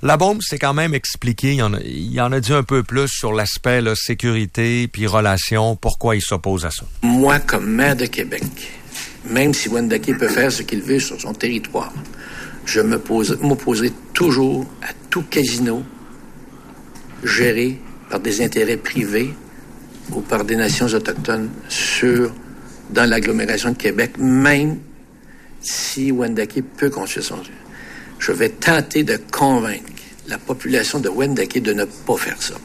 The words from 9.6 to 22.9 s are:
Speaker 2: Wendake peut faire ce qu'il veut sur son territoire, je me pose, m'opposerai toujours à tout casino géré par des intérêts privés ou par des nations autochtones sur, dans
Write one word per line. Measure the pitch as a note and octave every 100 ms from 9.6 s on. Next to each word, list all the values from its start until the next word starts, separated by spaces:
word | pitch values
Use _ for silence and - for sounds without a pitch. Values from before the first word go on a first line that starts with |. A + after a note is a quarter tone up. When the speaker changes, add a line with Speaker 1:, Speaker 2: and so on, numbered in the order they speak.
| -
Speaker 2:
Wendake | A#2 A#2 A2 - C3
peut | A2
faire | G#2 C3
ce | B2
qu'il | - G#2+
veut | F#2 C3+
sur | - -
son | -
territoire, | A2 A#2+ A#2 - - - - - - - - - - -
je | A2
me | G#2+ A#2
pose, | - A2+ G#2+ A2
m'opposerai | C#3+ C3 - A2+ A#2+ - -
toujours | - F3 B2+ C3+ C3+ C3 -
à | - - -
tout | F3+
casino | D3+ - B2+ A#2+ A#2+ A#2 C3+ - - - - - - - - - - - - - B2
géré | A#2+ B2 A2+ B2 C3 - - -
par | G2
des | G#2+ G#2
intérêts | A#2 A2+ G#2+ A2+
privés | A2 - G#2 G#2 C3 - - - - - - - -
ou | -
par | - G#3+ G#3
des | A2+
nations | G#2+ - B2
autochtones | A2 G#2+ - - A2+ A2 - -
sur, | - - - B2 A#2+ A#2+ A#2 - - - -
dans | -